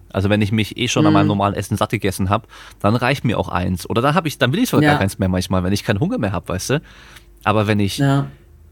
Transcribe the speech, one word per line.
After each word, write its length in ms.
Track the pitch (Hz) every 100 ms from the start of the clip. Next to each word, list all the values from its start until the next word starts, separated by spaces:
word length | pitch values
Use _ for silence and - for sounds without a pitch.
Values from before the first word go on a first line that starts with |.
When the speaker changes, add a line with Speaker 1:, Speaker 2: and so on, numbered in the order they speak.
| -
Speaker 1:
Also 160 | - 98
wenn 140 | 104
ich 100 | 104
mich 240 | 110 104 -
eh 120 | 123
schon 180 | - 104
an 60 |
Speaker 2:
Mhm. 20 |
Speaker 1:
meinem 120 | 101 101
normalen 280 | 101 101
Essen 220 | 98 101 101
satt 120 | 107
gegessen 380 | 110 98 - 95
hab, 200 | 107 - - - -
dann 160 | 101 120
reicht 280 | 123 139
mir 140 | 123 95
auch 100 | 95
eins. 400 | 90 92 90 -
Oder 140 | 98
dann 120 | 135
hab 120 | 160 160
ich, 100 | -
dann 140 | 120
will 80 | 170
ich 60 | 247
sogar 140 | -
Speaker 2:
Ja. 80 | 151
Speaker 1:
gar 60 | 147
keins 200 | 98 -
mehr 100 | 95
manchmal, 320 | 92 - 92
wenn 80 | 90
ich 120 | 101
keinen 160 | - 101
Hunger 180 | 165 247
mehr 140 | 101
hab, 160 | 95 -
weißt 200 | 90 -
du? 120 | 139 - - - - - -
Aber 220 | - 104 104
wenn 140 | 104
ich, 180 | 101 -
Speaker 2:
Ja. 280 | 139 139 139 - - - -